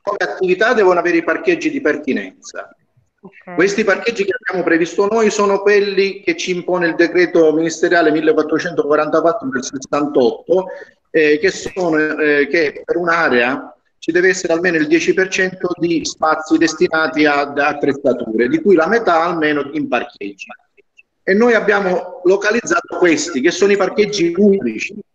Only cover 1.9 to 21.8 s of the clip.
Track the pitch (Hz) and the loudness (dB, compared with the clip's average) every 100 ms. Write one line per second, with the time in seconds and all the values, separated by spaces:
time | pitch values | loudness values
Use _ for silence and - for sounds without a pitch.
1.9 | 147 - 110 95 _ - - 101 _ _ | -2 -4 -6 -6 _ -18 -16 -16 _ _
2.9 | _ _ _ 196 _ - 180 196 226 202 | _ _ _ -20 _ -10 0 0 2 0
3.9 | 190 233 220 196 180 - 185 165 165 170 | 0 -2 -4 -4 -4 -6 -4 0 0 0
4.9 | - 202 226 214 208 202 196 202 208 202 | 0 0 2 2 2 0 2 2 2 2
5.9 | 196 196 190 - 165 - 180 160 180 165 | 0 -2 -2 -6 -4 -4 -4 -2 0 0
6.9 | 156 170 180 170 175 156 151 165 160 180 | 2 2 2 2 4 4 4 -2 -2 2
7.9 | 170 156 156 156 151 151 156 175 151 143 | 4 4 2 2 2 0 -2 -2 -4 0
8.9 | 147 151 160 165 165 135 127 127 135 135 | 0 2 2 2 0 -6 -6 -8 -12 -6
9.9 | 143 147 143 117 110 - 185 185 - - | -4 0 2 2 0 -2 0 0 -14 -20
10.9 | _ _ 170 151 151 190 - - 196 175 | _ _ 0 2 2 0 -4 -10 -4 -2
11.9 | 156 156 151 151 147 143 170 147 - - | 0 -2 0 0 2 2 0 0 -4 -4
12.9 | 170 175 170 156 123 123 139 - - _ | -2 0 0 2 2 0 -2 -10 -20 _
13.9 | _ - 170 185 185 170 165 180 160 151 | _ -2 2 2 0 -2 -2 0 0 2
14.9 | 165 185 180 185 - 190 185 180 170 170 | 2 2 0 0 -2 -4 -4 -8 -4 -2
15.9 | 160 - - 156 151 - 160 165 160 175 | -2 -4 -4 -2 -2 0 2 2 0 0
16.9 | 160 160 147 151 143 139 143 147 143 139 | 0 -2 2 2 2 -2 -2 -2 0 -2
17.9 | 131 135 120 117 110 123 156 202 170 165 | 0 0 0 -2 0 0 2 4 4 4
18.9 | 233 226 165 170 170 151 147 139 151 127 | 2 2 2 0 0 0 -2 -4 -6 -2
19.9 | 123 - - 101 - - - _ _ _ | -2 -4 -12 -14 -14 -20 -20 _ _ _
20.9 | _ _ _ - 196 240 220 196 202 | _ _ _ 0 2 4 4 2 0